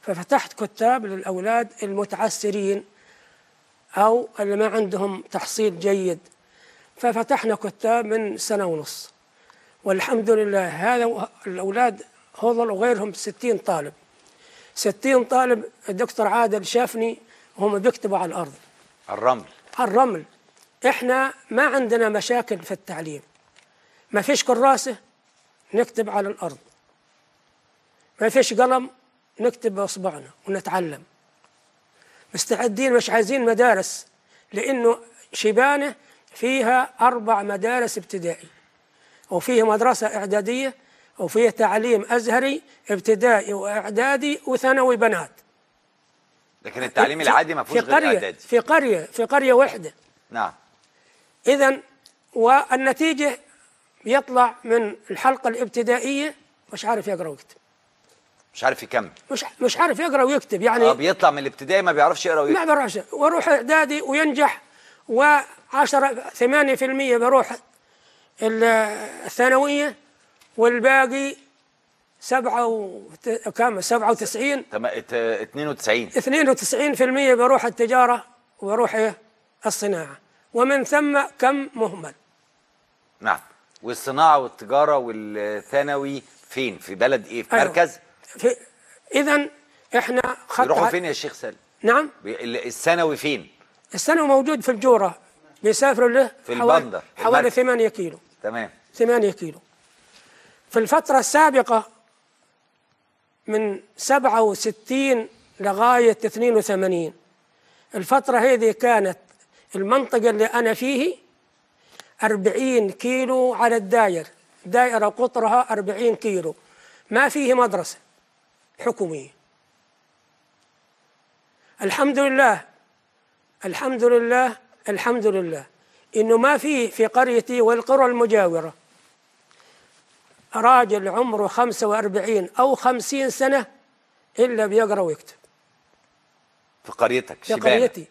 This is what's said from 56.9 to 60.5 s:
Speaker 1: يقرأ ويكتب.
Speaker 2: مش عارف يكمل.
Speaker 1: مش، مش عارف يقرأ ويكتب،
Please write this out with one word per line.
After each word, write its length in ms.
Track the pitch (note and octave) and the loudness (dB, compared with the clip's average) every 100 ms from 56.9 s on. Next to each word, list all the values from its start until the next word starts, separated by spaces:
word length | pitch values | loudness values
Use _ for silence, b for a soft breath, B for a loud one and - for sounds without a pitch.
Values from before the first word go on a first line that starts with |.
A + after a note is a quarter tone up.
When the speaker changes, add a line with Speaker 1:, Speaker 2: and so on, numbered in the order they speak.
| A#3 G3+ | -4 -4
Speaker 1:
يقرأ 200 | F3+ E3+ | -8 -8
ويكتب. 280 | C#3 _ _ _ _ _ _ _ _ _ _ _ | -12 _ _ _ _ _ _ _ _ _ _ _
Speaker 2:
مش 100 | - | -4
عارف 180 | B2+ C3+ | -2 -2
يكمل. 280 | A#2 B2 F#2+ - _ | -4 -6 -6 -18 _
Speaker 1:
مش، 140 | C4+ - _ | -10 -10 _
مش 160 | B3 - | -4 0
عارف 220 | E4+ D#4 | 0 0
يقرأ 240 | E4+ C4+ | 0 2
ويكتب، 400 | B3+ C#4+ - | 2 0 -4